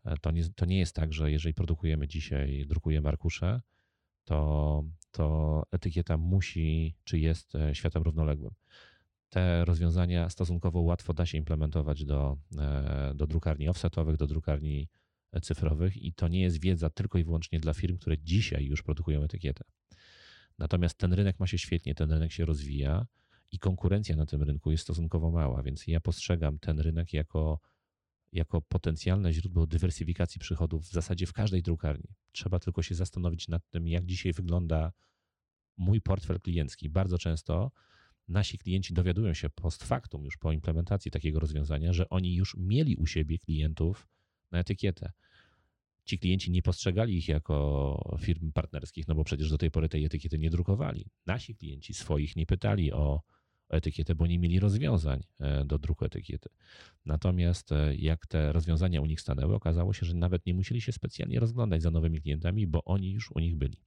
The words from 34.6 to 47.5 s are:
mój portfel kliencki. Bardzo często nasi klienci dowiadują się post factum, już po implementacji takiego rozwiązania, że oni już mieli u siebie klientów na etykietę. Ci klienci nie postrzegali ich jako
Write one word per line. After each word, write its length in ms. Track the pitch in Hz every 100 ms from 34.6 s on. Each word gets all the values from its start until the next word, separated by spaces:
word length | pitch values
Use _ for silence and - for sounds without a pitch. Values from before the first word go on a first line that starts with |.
| 85 80 80 - _ _ _ _ _ _ _ -
mój 240 | 92 107
portfel 400 | - 98 - 90
kliencki. 500 | - 87 71 - 76
Bardzo 280 | 87 92 87
często 520 | 85 80 - 82 123 _ _ _ _ _ -
nasi 300 | 90 101 -
klienci 360 | - 95 92
dowiadują 400 | 87 90 87 110
się 160 | 80 76
post 340 | - 87 -
factum, 400 | - 127 - 73
już 120 | 69 -
po 160 | 82
implementacji 580 | 78 85 80 85 98 -
takiego 300 | 82 80 78
rozwiązania, 520 | 76 73 73 76 82
że 160 | 87 90
oni 260 | 92 92
już 220 | 87 95 -
mieli 380 | 90 123 156 98
u 100 | 78
siebie 320 | 82 76 80
klientów 720 | - 78 76 78 82 95 - _ _ _ _
na 80 | 87
etykietę. 540 | 90 98 101 87 - - _ _ _ _ _ _ _ _
Ci 140 | - 90
klienci 320 | 90 95 -
nie 120 | 90
postrzegali 540 | - 85 95 92 113 92
ich 120 | 80
jako 880 | 76 -